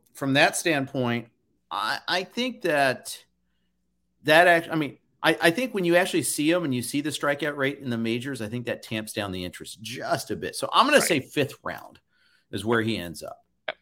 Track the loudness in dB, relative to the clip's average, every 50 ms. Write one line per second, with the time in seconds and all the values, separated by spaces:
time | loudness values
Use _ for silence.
0 | _ _ _ -6 -2 0 4 6 6 4 4 2 0 0 0 0 -2 -2 -2 -2
1 | 0 0 0 -2 -4 -8 _ _ _ _ _ _ _ _ -6 -4 -2 -2 -4 -4
2 | -4 -2 -2 -2 -2 -4 -4 -4 -4 -4 -4 -4 -2 0 2 4 4 2 2 -2
3 | -6 -12 -14 -14 -16 _ _ _ _ _ _ _ _ _ _ _ _ _ _ _
4 | _ _ _ _ 2 6 8 8 10 8 6 6 4 0 -2 -2 -2 -2 -6 -12
5 | _ _ _ _ 2 2 2 6 4 4 4 4 -2 -2 -2 -2 2 4 4 4
6 | 4 2 0 -2 -2 -2 -2 0 2 2 2 2 0 0 -2 -2 -4 -4 -4 -4
7 | -4 -4 -6 -2 -2 -2 -2 -2 -2 -4 -2 -2 -2 -2 -2 -4 -6 -4 -4 -2
8 | -2 -2 -2 -2 -4 -6 -8 -6 -6 -6 -6 -6 -6 -6 -6 -8 -8 -8 -8 -8
9 | -6 -6 -6 -6 -6 -4 -6 -6 -8 -8 -10 -12 -16 -16 -16 -16 -14 -12 -12 -10
10 | -4 -4 -4 -4 -4 -6 -8 -8 -8 -8 -8 -8 -8 0 2 2 4 4 4 4
11 | 4 2 0 -2 -2 -4 -2 -2 -2 -2 -4 -10 -10 -10 -10 -10 -14 -18 -20 -20
12 | _ _ _ _ _ _ _ _ _ _ -10 -6 -2 0 0 2 2 0 -2 -4
13 | -6 -8 -10 -12 -14 -14 -16 -16 _ _ _ _ _ -10 -10 -10